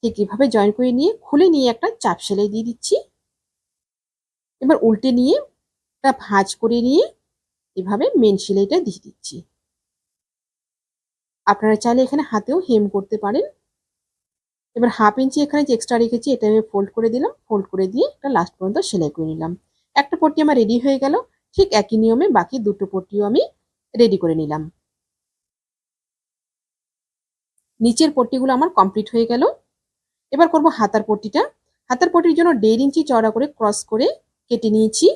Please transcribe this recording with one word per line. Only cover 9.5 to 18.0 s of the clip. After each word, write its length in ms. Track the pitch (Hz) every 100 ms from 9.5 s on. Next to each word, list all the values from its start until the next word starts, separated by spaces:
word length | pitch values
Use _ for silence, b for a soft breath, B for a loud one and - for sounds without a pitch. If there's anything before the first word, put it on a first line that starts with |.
| _ _ _ _ _ _ _ _ _ _ _ _ _ _ _ _ _ _ _ -
আপনারা 280 | 202 214 220
চাইলে 260 | 240 240
এখানে 200 | 254 294
হাতেও 340 | 294 220 208 311 359
হেম 180 | 226 208
করতে 260 | 196 196 214
পারেন। 280 | 202 247 554 - _ _ _ _ _ _ _ _ _ _ _ -
এবার 140 | 240 -
হাফ 200 | 214 214
ইঞ্চি 200 | 269 285
এখানে 200 | 285 294 294
যে 60 |
এক্সট্রা 240 | 226 - 240
রেখেছি 300 | 233 240 233
এটা 140 | 247 214
আমি 140 | 220 220
ফোল্ড 220 | 202 196
করে 160 | - 226
দিলাম, 220 | 233 349 571
ফোল্ড 220 | _ 214 196
করে 160 | 185 190
দিয়ে 180 | 226